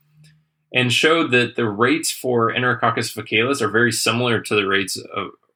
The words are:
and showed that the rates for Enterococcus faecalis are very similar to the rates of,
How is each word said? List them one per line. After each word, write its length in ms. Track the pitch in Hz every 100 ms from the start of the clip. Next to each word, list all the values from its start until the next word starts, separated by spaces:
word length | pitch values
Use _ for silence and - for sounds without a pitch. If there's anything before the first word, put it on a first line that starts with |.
| _ _ - _ _ _ _
and 180 | 127 123
showed 400 | 120 156 165 143
that 240 | 123 117 -
the 140 | 117
rates 420 | 101 120 156 -
for 400 | - 127 120 113
Enterococcus 640 | 107 127 120 117 117 117 -
faecalis 460 | 104 107 120 139
are 80 | 107
very 240 | 107 117
similar 480 | 117 - 117 123 110
to 120 | -
the 140 | 107 98
rates 300 | 98 95 -
of, 320 | - - 92 - _